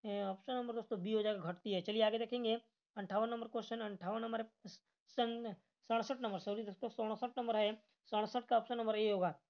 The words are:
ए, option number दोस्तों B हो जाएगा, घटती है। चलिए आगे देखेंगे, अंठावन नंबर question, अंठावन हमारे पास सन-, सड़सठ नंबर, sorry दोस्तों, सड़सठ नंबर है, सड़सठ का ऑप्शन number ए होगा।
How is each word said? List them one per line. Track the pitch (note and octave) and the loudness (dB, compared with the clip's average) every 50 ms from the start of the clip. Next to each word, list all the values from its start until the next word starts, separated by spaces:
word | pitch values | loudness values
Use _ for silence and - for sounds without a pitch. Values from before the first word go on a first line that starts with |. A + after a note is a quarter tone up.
| - | -4
ए, | G#3+ G3+ G3+ G3+ | -2 -2 -2 -2
option | G3 F#3+ G3 - - B3+ | -2 -4 -6 -4 -4 -2
number | B3+ B3 A#3+ A3+ | -2 -2 -2 -4
दोस्तों | A#3 G3+ - A#3 G3 F3 | -6 -4 -4 -4 -4 -2
B | G#3 A3 | 2 2
हो | G#3+ G#3 | 2 2
जाएगा, | G#3+ G#3+ G3 D#3+ E3 F3+ | 2 0 -2 -2 -6 -6
घटती | - _ G#3+ G3+ | -4 _ -2 -2
है। | F3+ | 0
चलिए | F3 G#3 G#3 A3 A3 | 0 0 2 4 4
आगे | G#3+ G#3+ A3+ | 4 4 0
देखेंगे, | A#3 A3 A#3+ B3 A#3+ A3 A3 A#3 - _ _ _ _ _ _ | -2 -2 -2 -2 0 0 0 0 -2 _ _ _ _ _ _
अंठावन | G#3+ G3 F3+ F#3+ G#3 A3+ A#3 | -10 -6 0 0 0 2 2
नंबर | A#3 A#3 A3+ A3+ | -2 -4 -6 -4
question, | A3+ A#3 G#3+ - A#3 A#3 | -4 -6 -4 -4 -6 -4
अंठावन | A3 G#3 G3+ F#3 F3+ F3+ G#3 A3+ A3+ | -4 -6 -6 -6 -4 -4 -2 -2 -2
हमारे | A3+ A3+ A3+ A3+ | -2 -4 -4 -4
पास | A3 _ _ _ G3+ - - _ _ _ _ _ | -6 _ _ _ -16 -16 -16 _ _ _ _ _
सन-, | _ - - A#3+ A#3 A#3 A#3 A#3 A3+ F#3+ - _ _ _ _ _ _ | _ 0 0 2 2 0 -4 -6 -8 -10 -10 _ _ _ _ _ _
सड़सठ | A3+ A3+ A3 A3+ C#4 B3 | 2 2 2 0 -2 -2
नंबर, | B3 A3 G3 F#3 | -2 -2 -2 -2
sorry | - G#3 G#3 G#3+ A3+ | -2 -2 -2 -2 -4
दोस्तों, | G3+ F#3+ - - - | -6 -8 -6 -8 -6
सड़सठ | - - A3 G#3+ A3 G#3+ B3 B3 B3 C4 | -4 -2 -2 -2 -2 -2 -4 -4 -2 -2
नंबर | A#3+ A#3 A3+ | 0 2 4
है, | G#3+ G#3+ G#3 G#3+ A3 _ _ _ _ _ | 4 4 4 2 -2 _ _ _ _ _
सड़सठ | - - G#3+ G#3+ G#3+ - B3 A#3 | -2 0 0 0 2 -2 -4 0
का | - B3 | 4 4
ऑप्शन | A3+ A3 - A#3+ A#3 | 4 4 2 -2 -2
number | A3+ A3 G#3+ | 0 0 2
ए | G#3+ G#3+ G#3+ | 4 4 4
होगा। | G#3 F#3+ F3+ F3 - - _ | 4 4 2 0 0 -4 _